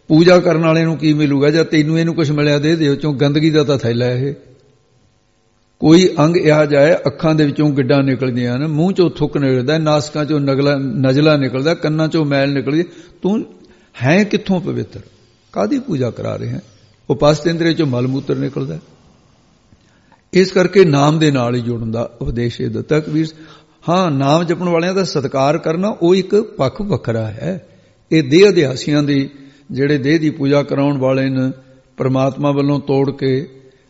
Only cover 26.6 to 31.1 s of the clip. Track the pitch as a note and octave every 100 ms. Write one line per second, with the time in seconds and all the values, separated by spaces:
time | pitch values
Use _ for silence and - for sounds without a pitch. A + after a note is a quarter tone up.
26.6 | C3+ - G3+ B2+ - A2+ A2 G#2+ C3+ F#3
27.6 | - _ _ _ - D#3+ C3+ D#3 G3+ F3
28.6 | C#3 B2+ - D3 D3 C#3+ C3+ - - -
29.6 | - A#2 C#3+ D3 C3 D#3+ D#3 B2+ C#3 C#3+
30.6 | C#3+ C#3 C#3+ C#3+ C3